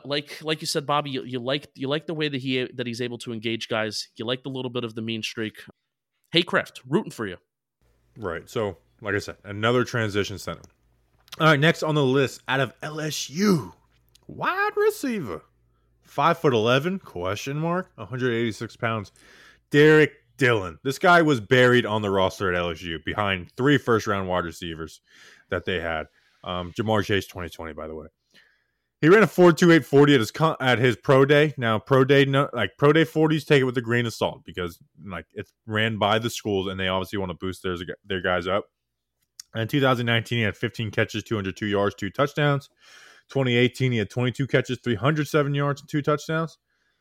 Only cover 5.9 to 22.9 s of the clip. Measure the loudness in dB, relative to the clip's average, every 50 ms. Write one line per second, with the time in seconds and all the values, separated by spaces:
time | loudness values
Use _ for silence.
5.9 | _ _ _ _ _ _ _ _ 0 0 0 0 -2 -4 -4 -4 -10 -20 -6 -4
6.9 | -2 -2 -2 -6 -8 -8 -8 -8 -10 -12 _ _ _ _ _ _ _ _ _ _
7.9 | _ _ _ _ _ -10 -8 -8 -8 -8 -10 -8 -6 -4 -4 -4 -6 -10 _ _
8.9 | _ _ -6 -4 -4 -4 -4 -6 -12 -16 -14 -12 -6 -2 0 2 2 2 0 0
9.9 | -2 -2 -2 0 -2 -2 -2 -4 -6 -10 -10 -12 -12 -12 -16 -20 _ _ _ _
10.9 | _ _ _ _ _ _ _ _ -4 0 2 4 4 4 4 2 2 0 -2 -2
11.9 | 0 2 2 2 2 2 0 0 -4 -8 _ -4 -2 -2 -2 -4 -6 _ -14 -12
12.9 | -10 -8 -8 -6 -6 -8 -10 -8 -4 0 2 2 2 2 0 -6 -14 _ _ _
13.9 | _ _ _ _ _ _ _ -18 -12 -6 -4 -4 -2 -2 -4 -2 0 0 0 0
14.9 | 0 -2 -4 -4 -4 -4 -6 -6 -8 -10 -12 _ _ _ _ _ _ _ _ _
15.9 | _ _ _ _ -4 0 0 0 0 2 2 2 4 4 4 4 2 2 0 -2
16.9 | -6 -6 -10 -12 -10 -6 -4 -4 -4 -6 -6 -8 -6 -4 -4 -4 -4 -6 -6 -10
17.9 | _ -18 -14 -12 -6 -4 -2 -2 0 0 -2 -2 -4 -6 -10 -14 -8 -6 -4 -4
18.9 | -4 -4 -6 -10 _ _ _ -20 -20 -20 -20 -20 _ _ _ _ 4 6 8 8
19.9 | 8 6 6 4 0 _ _ _ _ 0 2 2 2 0 -2 -6 -10 -8 -6 -6
20.9 | -4 2 4 6 6 6 6 4 2 0 2 2 4 6 6 6 6 4 2 2
21.9 | -2 -2 0 0 2 2 2 0 0 -2 -2 -2 -2 -2 -2 -4 -6 -8 -10 -10